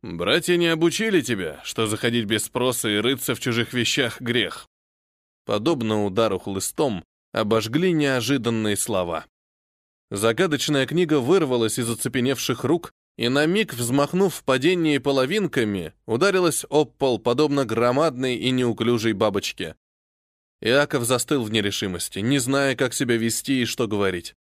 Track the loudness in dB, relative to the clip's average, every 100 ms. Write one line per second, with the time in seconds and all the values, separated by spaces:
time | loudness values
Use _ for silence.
0 | -10 -6 0 0 2 2 2 2 2 0
1 | 0 0 0 -2 -4 -8 -10 -4 -2 0
2 | 0 -2 0 -2 -2 -2 -2 0 0 0
3 | 0 -2 -4 -4 -2 -2 -2 -2 -2 0
4 | -2 -4 -2 -2 -2 -6 -18 _ _ _
5 | _ _ _ _ -4 -2 0 0 0 0
6 | 0 2 0 0 -4 -6 -6 -2 -2 -2
7 | -10 _ _ -4 0 0 0 0 2 2
8 | 2 0 0 0 0 0 0 -2 -2 -2
9 | -2 -4 -8 _ _ _ _ _ _ _
10 | _ -2 0 2 0 0 0 0 0 0
11 | 2 2 4 2 2 2 0 0 -4 -4
12 | -4 0 0 -2 -2 -2 0 0 -2 _
13 | _ -4 0 2 2 2 -2 -2 -2 2
14 | 2 2 0 0 0 2 2 2 2 2
15 | 2 2 2 0 0 0 0 -2 -6 -12
16 | -4 2 2 4 2 0 0 0 0 _
17 | 0 2 0 2 2 2 0 2 2 4
18 | 2 0 -2 0 0 2 0 0 0 2
19 | 0 2 0 0 -4 -8 -10 -10 _ _
20 | _ _ _ _ _ _ 0 2 2 0
21 | 0 0 2 0 0 0 0 -2 -4 -4
22 | -8 -4 0 0 0 0 0 0 -2 -2
23 | 0 0 0 -2 -2 0 0 -2 -2 0
24 | 0 -2 -8 _